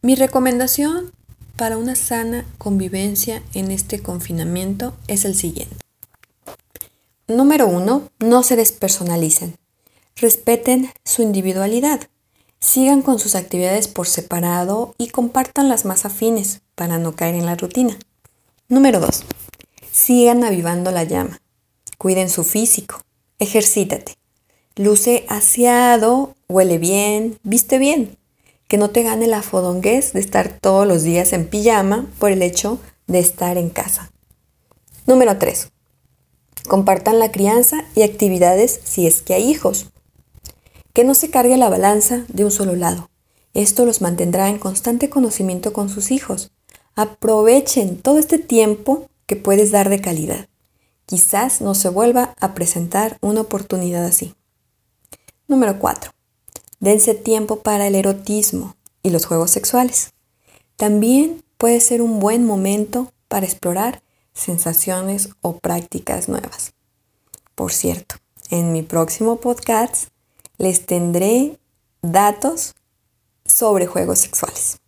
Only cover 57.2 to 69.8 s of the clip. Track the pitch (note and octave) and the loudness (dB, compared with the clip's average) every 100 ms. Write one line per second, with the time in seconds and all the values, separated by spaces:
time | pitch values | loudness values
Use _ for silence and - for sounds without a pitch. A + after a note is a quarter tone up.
57.2 | - A3 G#3+ G#3+ G#3+ G#3 G3+ G3 G3 G3 | 0 -2 0 -4 -2 0 2 2 0 -2
58.2 | - G#3 G#3 F3+ F#3+ - - _ F#3+ E3+ | -4 -2 -2 -4 -10 -16 -20 _ -2 0
59.2 | - E3 E3+ - - B3 B3+ - - _ | 0 -2 0 0 0 0 0 -2 -6 _
60.2 | _ _ _ _ _ - G#3+ G#3 A3+ C4 | _ _ _ _ _ -4 0 2 4 4
61.2 | D#4+ E4 _ _ A#3 A#3+ - A#3+ A#3 A3 | 2 -2 _ _ 2 4 2 2 0 0
62.2 | G3+ A#3 A#3 G3+ F#3+ G3+ G#3 A#3+ B3+ _ | 2 2 2 2 0 -2 -2 -4 -6 _
63.2 | _ G3+ F#3+ - F3+ F3+ A3+ - _ _ | _ -4 -4 -4 -4 -2 -4 -6 _ _
64.2 | _ - - F3 E3 E3 - F#3 F#3+ G3+ | _ -10 -6 -4 -2 -2 -2 -4 -4 -4
65.2 | G3+ - F3 E3+ - F3 F3 - - - | -6 -6 -8 -6 -4 -4 -6 -10 -6 -6
66.2 | - - - - - _ _ _ _ _ | -4 -6 -8 -12 -14 _ _ _ _ _
67.2 | _ - _ - F2+ - F3+ F3 - - | _ -20 _ -8 -6 -2 -4 -4 -10 -20
68.2 | _ - - F3 E3+ D#3+ D#3+ E3 E3 - | _ -20 -6 -4 -2 -2 -2 -2 -2 -2
69.2 | A3 A#3 A#3+ A#3+ - A3+ | -2 -2 -4 -4 -2 -2